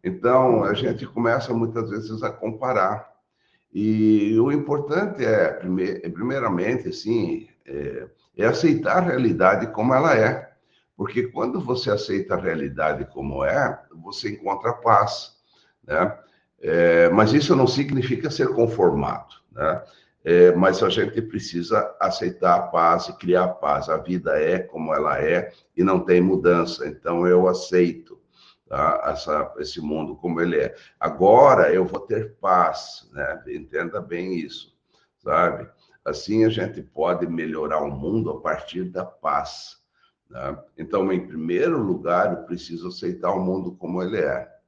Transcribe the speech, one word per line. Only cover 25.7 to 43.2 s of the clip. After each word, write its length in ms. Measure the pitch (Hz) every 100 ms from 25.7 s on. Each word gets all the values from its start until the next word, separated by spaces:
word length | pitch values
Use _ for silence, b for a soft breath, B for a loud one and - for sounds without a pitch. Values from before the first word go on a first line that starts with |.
| -
e 80 |
não 180 | 95 92
tem 200 | - 90
mudança. 680 | 90 92 82 87 82 - 73
Então, 380 | 73 82 85 90
eu 220 | 90 92
aceito, 760 | 90 - 90 87 - - - _ b b b _
tá? 300 | 67 76 78 -
Essa, 480 | 76 - 78 78 -
esse 240 | 73 85
mundo 340 | 76 78 76 -
como 240 | 90 82
ele 180 | 87 78
é. 160 | 64 B B B
Agora 760 | 80 78 95 117 139 117 80
eu 100 | 90
vou 160 | 90 -
ter 360 | - 107 107 -
paz, 680 | 95 90 85 - - - _
né? 320 | 71 67 76 -
Entenda 520 | 73 - 76 87 101
bem 360 | 87 87 92 87
isso, 380 | 76 - - _ _ _ _ _
sabe? 500 | - 78 87 - - _ b b -
Assim 400 | 76 - 110 110
a 40 |
gente 320 | 110 92 -
pode 460 | - - 82 87 87
melhorar 540 | 82 80 78 76 78
o 100 | 73
mundo 380 | 69 76 110 85
a 80 | 73
partir 440 | - - - 87
da 200 | 92 90
paz, 760 | 87 - 78 71 - - - - _ _ _ _ _
né? 280 | 60 67 - - -
Então, 340 | 82 101 95
em 160 | 90 -
primeiro 560 | 78 80 90 160 160
lugar, 480 | 101 82 80 87 98
eu 120 | 87
preciso 440 | - 87 - 85 90
aceitar 460 | 90 90 90